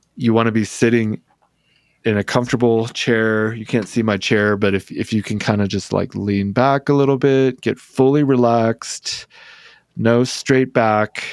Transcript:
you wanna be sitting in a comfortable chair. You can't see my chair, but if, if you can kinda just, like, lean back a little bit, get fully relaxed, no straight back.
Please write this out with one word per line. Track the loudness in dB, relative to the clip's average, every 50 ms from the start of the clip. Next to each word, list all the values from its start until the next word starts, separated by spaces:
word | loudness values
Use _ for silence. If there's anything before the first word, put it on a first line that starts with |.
| _ _ _
you | -4 0 2 2
wanna | 2 2 2
be | 0 0 -2
sitting | -2 -2 0 2 2 2 2 0 -2 -6 -8 _ _ _ _ _ _ _ _ _ _ _ _ _ _ _ _ _
in | -2 0 0
a |
comfortable | -2 0 -2 -2 0 0 -2 0 2 2 2 2 0 -4
chair. | -6 -6 -2 0 0 0 2 0 0 0 -2 -4 -4
You | -8 -8
can't | -4 -4 -4 -4 -2
see | -4 -2
my | 0 0 -2 -2
chair, | 0 0 0 2 2 2 0 2
but | 0 0 0
if, | -2 -4 -6
if | -8 -8 -6 -4
you | -4 -4
can | -4 -4 -6 -4
kinda | -2 0 0 0 0
just, | -2 -2 -6 -6 -2 -4
like, | -4 -4 -4 -6
lean | -6 -4 -2 -2 -2 -2 -2
back | 0 0 2 2 0 0 0 0
a |
little | 2 2 2 2 0
bit, | 2 2 2 2 4 2 0 -2 -2
get | -4 -4 -4 -4
fully | -10 _ 0 2 2 4 4 2 2
relaxed, | 2 2 4 4 4 4 2 2 0 -2 -4 -8 -14 -14 -12 -10 -12 -12 -12 -14 _ _ -20 -20 -20 -20 -20 -20 -20 -20 _ _ _ _
no | -2 2 2 4 2
straight | 2 0 -4 -10 -2 0 2 2 2 0 0
back. | 0 2 2 2 2 0 -2 _ -12 -12 -12